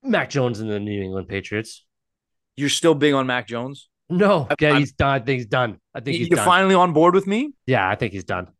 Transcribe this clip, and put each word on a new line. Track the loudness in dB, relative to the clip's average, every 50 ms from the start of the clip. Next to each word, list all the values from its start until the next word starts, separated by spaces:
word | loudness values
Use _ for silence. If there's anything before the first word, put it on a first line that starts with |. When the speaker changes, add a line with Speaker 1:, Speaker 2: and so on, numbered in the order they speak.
| _
Speaker 1:
Mac | 0 -2 -2 -2 -2
Jones | -2 -2 -2 -2 -2 -4
and | -6 -6
the | -6 -6
New | -6 -6 -6 -6
England | -6 -6 -6 -8 -8 -6
Patriots. | -8 -8 -8 -6 -6 -8 -8 -8 -14 -20 _ _ _ _ _ _ _ _ _ _ _ _ _ _ _
Speaker 2:
You're | -6 -4 -2
still | -2 2 4 4 4
big | 4 4 2 2
on | 2 0 0
Mac | -2 -4 -4 -6
Jones? | -8 -8 -8 -10 -12 -16 -20 _ _ _ _ _
Speaker 1:
No. | -2 0 2 2 2 2 0 -2
Speaker 2:
I, | -2 0
Speaker 1:
Yeah, | 2 2 4
Speaker 2:
I'm | 2
Speaker 1:
he's | 2 0
done. | _ _ 0 0
I | 0 0
think | 0 -2 -2 -2
he's | -2 -4
done. | -2 -2 -2 -2 -4 -10 _ _ _
I | -12
think | -8 -6 -4
Speaker 2:
You, | -4
Speaker 1:
he's | 0 0
Speaker 2:
you're | 0 2
Speaker 1:
done. | 4
Speaker 2:
finally | 4 4 4 4 4 4
on | 4 4 4 4
board | 4 4 6 4
with | 4 0 0
me? | -2 -2 -4 -4 -8 _ _
Speaker 1:
Yeah, | -2 0 0 2 0
I | -2
think | -2 -4 -6 -6
he's | -10 -8
done. | -6 -6 -6 -6 -10 _ _